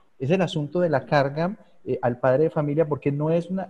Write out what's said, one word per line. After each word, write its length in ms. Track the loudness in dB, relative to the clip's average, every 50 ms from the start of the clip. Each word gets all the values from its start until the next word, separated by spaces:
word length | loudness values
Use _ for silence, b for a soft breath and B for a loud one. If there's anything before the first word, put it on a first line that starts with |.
| b b _ -6
es 100 | 0 0
el 120 | 2 2
asunto 380 | 2 0 0 -4 -4 -2 -2 0
de 100 | 0 2
la 160 | 0 0 0
carga, 500 | 2 2 2 2 2 -2 -2 -4 -4 -4 -8 b b b b -6
eh, 120 | -6 -4 -2
al 180 | 0 -2 -2 0
padre 240 | 2 2 4 4 2
de 60 | 2
familia, 360 | 0 -2 -2 0 0 0 0
porque 260 | 0 0 -2 -2 -2
no 180 | -2 0 0 0
es 200 | 0 0 -2 -4
una, 180 | -6 -6 -6